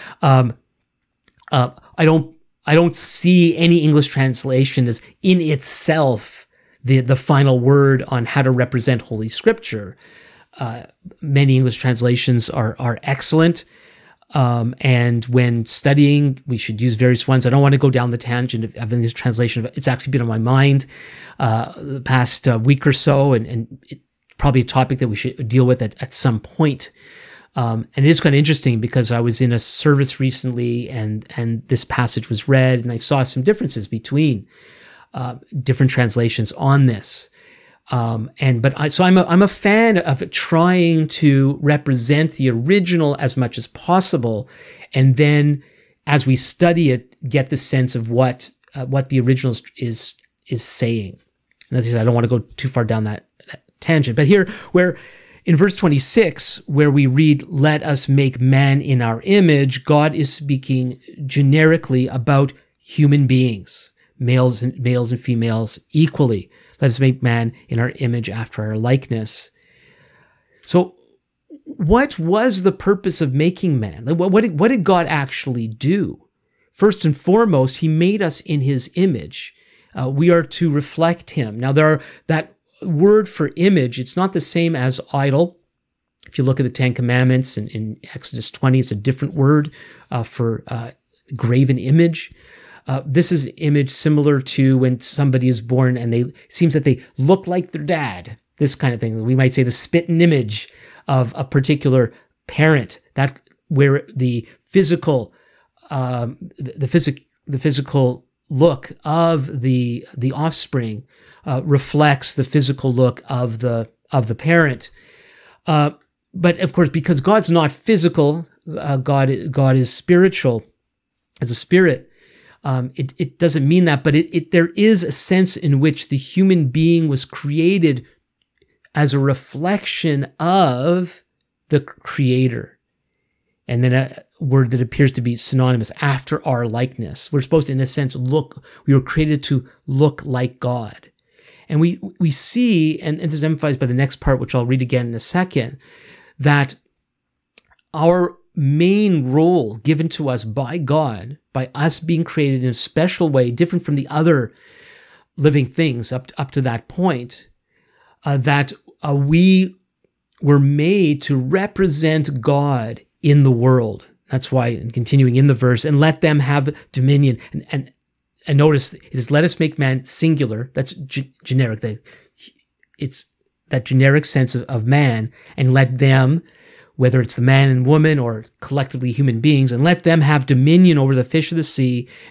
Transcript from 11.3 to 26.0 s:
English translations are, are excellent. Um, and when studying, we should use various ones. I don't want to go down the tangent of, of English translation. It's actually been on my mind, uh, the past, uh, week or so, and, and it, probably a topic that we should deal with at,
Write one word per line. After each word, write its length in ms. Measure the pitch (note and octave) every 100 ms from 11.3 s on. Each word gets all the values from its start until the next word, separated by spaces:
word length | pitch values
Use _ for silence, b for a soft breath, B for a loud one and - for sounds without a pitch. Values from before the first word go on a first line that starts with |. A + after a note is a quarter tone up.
| C#3 C#3
English 220 | C3 B2+ A#2+
translations 720 | B2+ A#2 A#2+ B2 - A#2+ -
are, 240 | - A2 -
are 180 | B2 A#2
excellent. 600 | - C3 - D#3 E3 E3+ - b b b b b _
Um, 400 | D3 B2 A#2+ A#2 B2+
and 440 | C3 B2 A#2+ A#2 A#2
when 380 | B2 B2 A#2
studying, 800 | A2+ - C#3+ C#3+ C#3+ D3 C#3+ C3 -
we 120 | A#2
should 220 | - A2
use 160 | B2 A2
various 300 | B2+ B2 -
ones. 180 | C3 B2+
I 40 |
don't 120 | C3+
want 100 | C#3
to 60 | C#3
go 120 | C#3
down 200 | C3 B2
the 80 | A#2
tangent 460 | B2 A#2+ B2+ A2+
of, 120 | A2 -
of 160 | A2+
English 220 | A#2+ A#2
translation. 560 | - B2+ A2+ A#2+ - A2+
It's 140 | - C3+
actually 220 | B2 -
been 100 | C3
on 80 | A#2
my 100 | A2
mind, 460 | A2+ C3+ C#3 C#3 C3 B B B B B
uh, 340 | B2+ A2 A#2+ -
the 240 | D3 C3+
past, 460 | C3 C3 B2 - C3+
uh, 120 | A2+
week 280 | A#2+ C#3 D3
or 60 |
so, 400 | C3 - C#3 C#3
and, 140 | A#2+ A2+
and 320 | A#2 A2+ - _
it, 120 | C3 _ _ _ -
probably 240 | C#3+ B2+
a 40 |
topic 340 | B2 C3+ C3 C3
that 100 | A#2+
we 80 | G#2
should 320 | B2+ - A#2
deal 160 | B2+
with 160 | B2+ B2
at, 140 | G#2+ -